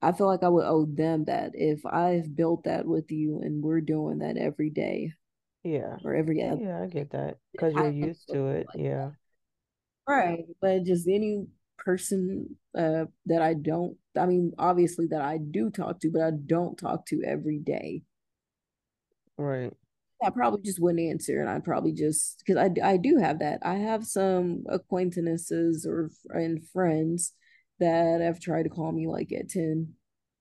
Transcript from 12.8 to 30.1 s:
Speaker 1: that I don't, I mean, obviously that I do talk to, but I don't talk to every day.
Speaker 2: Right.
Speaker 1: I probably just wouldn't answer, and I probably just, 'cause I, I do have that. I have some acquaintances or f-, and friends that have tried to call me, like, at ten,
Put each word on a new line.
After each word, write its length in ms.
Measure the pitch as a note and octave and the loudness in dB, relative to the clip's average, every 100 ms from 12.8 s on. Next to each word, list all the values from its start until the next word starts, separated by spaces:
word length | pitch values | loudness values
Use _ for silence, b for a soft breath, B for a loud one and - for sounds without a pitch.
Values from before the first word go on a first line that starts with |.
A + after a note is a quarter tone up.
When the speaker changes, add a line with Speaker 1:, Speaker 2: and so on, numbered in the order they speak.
| D#3+ D#3+ D#3+ - - | 0 0 -2 -6 0
Speaker 1:
that 160 | E3 | 2
I 120 | D#3+ D#3+ | 2 2
don't, 420 | D#3 E3 F3+ - _ - | 0 0 -2 -6 _ 0
I 80 | F3+ | 2
mean, 280 | F3+ F3 - | 4 2 2
obviously 500 | E3+ F3+ F3 F3 E3 | 2 6 4 2 -2
that 140 | D#3 | 0
I 160 | C#3 D#3+ | -2 -4
do 320 | D3+ F#3 A3 | -4 -2 -2
talk 300 | G3 E3 F3 | -2 -6 -4
to, 100 | D#3+ | -2
but 100 | D#3+ | 2
I 100 | D#3+ | 2
don't 460 | D3+ C#3+ E3+ F3 - | 0 0 0 0 -4
talk 280 | - E3 - | -4 -4 -4
to 160 | D3+ | -4
every 360 | - D3+ D3+ D3+ | -2 -2 -2 -4
day. 440 | - - D#2 D3 - _ _ _ _ _ _ _ _ _ _ _ _ - | -4 -4 -6 -10 -12 _ _ _ _ _ _ _ _ _ _ _ _ -6
Speaker 2:
Right. 360 | C#3+ C3 B2 - _ _ _ - | -4 -2 -4 -10 _ _ _ -4
Speaker 1:
I 60 | G#3 | -2
probably 320 | B3 A#3+ G#3 | 2 0 0
just 180 | G3 F3+ | -4 0
wouldn't 220 | F3 E3+ E3 | 2 2 0
answer, 340 | D#3 - C3+ | -2 -2 -2
and 80 | C#3 | 0
I 100 | B2+ | -2
probably 320 | E3 C3+ D#3+ | -2 0 0
just, 520 | D#3+ D3+ D#3+ - - - | 0 0 0 -4 -4 0
'cause 80 | E3 | 4
I, 120 | F#3+ E3+ | 4 2
I 140 | - F#3+ | 2 2
do 200 | B3 D4+ | 4 4
have 220 | D#3+ D3+ | 4 2
that. 200 | D3+ - | -2 -2
I 120 | - G3 | -2 -2
have 300 | G#3+ A3 A3 | 0 -2 -2
some 560 | G3 F#3+ F#3 F3+ E3+ - | 0 2 2 2 -2 -2
acquaintances 1160 | F#3 - F#3 F#3 F3 E3 E3 - E3 E3 D#3+ E3 | -4 -2 0 0 0 0 -2 -2 0 2 0 -2
or 200 | E3 D#3+ | -2 -4
f-, 300 | - - - | -8 -6 -2
and 320 | E3 D#3+ - | -2 -2 -4
friends 640 | F#3 F3+ D#3 D#3+ F3 - b b b b - | 0 2 4 2 0 -4 b b b b 0
that 420 | E3+ E3 E3+ E3+ | 2 4 4 4
have 180 | E3+ F3 | 2 -2
tried 240 | F3+ D#3+ | -2 0
to 60 | D#3+ | 0
call 220 | E3 D#3+ | -2 -4
me, 160 | D#3+ D#3+ | -2 -2
like, 240 | - - | -4 -4
at 160 | - - | -4 -4
ten, 460 | F#3+ D#3+ D#3 D#3+ - _ | -2 0 0 -2 -10 _